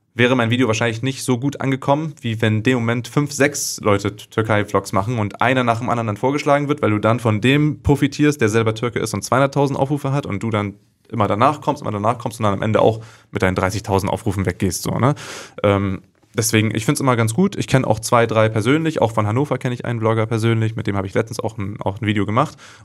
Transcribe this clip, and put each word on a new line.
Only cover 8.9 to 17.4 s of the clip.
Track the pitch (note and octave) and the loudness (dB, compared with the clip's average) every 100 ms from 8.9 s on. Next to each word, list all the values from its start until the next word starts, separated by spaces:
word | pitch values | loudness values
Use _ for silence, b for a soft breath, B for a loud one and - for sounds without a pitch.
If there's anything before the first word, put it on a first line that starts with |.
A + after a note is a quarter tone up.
| - | -4
ist | - | -4
und | G2 | -4
zweihunderttausend | - B2 C#3 C#3 C#3+ C3+ | 0 2 2 2 0 0
Aufrufe | C3+ D3 C3+ | -2 -2 -2
hat | C#3 G2 | -4 -4
und | G2 | -4
du | A2+ | -2
dann | G#2+ G#2 G2 _ _ _ | -2 -2 -8 _ _ _
immer | A2+ G2+ | -2 0
danach | G#2 C3 D3 | 4 2 2
kommst, | - C3+ | -2 -4
immer | - | -4
danach | G#2 G#2+ A#2+ | -2 -2 -2
kommst | A#2 - | -6 -2
und | |
dann | G#2+ G2 | -2 0
am | |
Ende | A2+ G#2 | 0 4
auch | A2 A2 B B B | 4 2 B B B
mit | F#2+ | -2
deinen | F#2+ F2+ | 0 0
dreißigtausend | F#2 G2 - G2 G2 | 0 -2 0 0 0
Aufrufen | - - G2 F#2 | -2 -2 0 0
weggehst, | - F#2+ - | 0 -2 -2
so, | - - | -4 0
ne? | A#2+ D3 B B B - | 0 0 B B B -2
Ähm, | G2+ G2 G2 F#2+ - _ _ | 2 2 0 -4 -10 _ _
deswegen, | - A2 A2 A2 | -4 0 2 2
ich | A2+ A2 | 0 -2
find's | D3 | 0
immer | C#3 A#2+ | 0 2
ganz | A2+ | 2
gut. | A2+ | 2